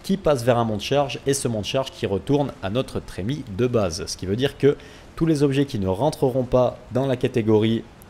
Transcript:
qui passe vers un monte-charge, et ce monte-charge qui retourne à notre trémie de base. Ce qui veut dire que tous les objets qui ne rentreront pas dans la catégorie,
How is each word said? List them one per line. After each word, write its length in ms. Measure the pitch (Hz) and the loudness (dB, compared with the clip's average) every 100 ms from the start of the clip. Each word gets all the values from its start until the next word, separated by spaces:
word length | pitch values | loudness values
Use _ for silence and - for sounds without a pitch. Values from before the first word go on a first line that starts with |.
qui 140 | - 196 | -4 -2
passe 260 | 160 143 | 2 2
vers 140 | 117 120 | 2 2
un 80 | |
monte-charge, 560 | 113 104 - 135 139 - - | 2 -2 0 0 0 -2 -2
et 80 | |
ce 140 | 139 127 | 0 0
monte-charge 420 | 110 98 135 131 | -4 -2 -4 -4
qui 160 | - 104 | -4 -2
retourne 480 | 98 - 143 139 - | -2 0 0 0 -4
à 80 | 98 | -4
notre 280 | 113 131 101 | -4 -4 -6
trémie 460 | - - 95 151 120 95 | -8 -8 -6 -6 -8 -2
de 80 | 123 | 0
base. 400 | 120 95 80 - | 2 0 -2 -8
Ce 100 | - | -8
qui 80 | |
veut 100 | 92 | -4
dire 220 | 107 139 - | 0 -2 2
que 220 | 139 143 - - - | 2 2 -6 -20 -20
tous 120 | - 165 | -2 0
les 160 | 151 | 4
objets 240 | 143 135 143 | 4 2 0
qui 120 | 113 | 0
ne 100 | 95 | 0
rentreront 560 | 92 143 - 135 123 | 2 0 2 0 0
pas 340 | 123 127 123 - - | 0 2 2 0 -6
dans 140 | 113 135 | -2 0
la 100 | 123 | 0
catégorie, 680 | 127 127 110 107 113 113 - - - | 0 0 4 4 4 0 -4 -16 -8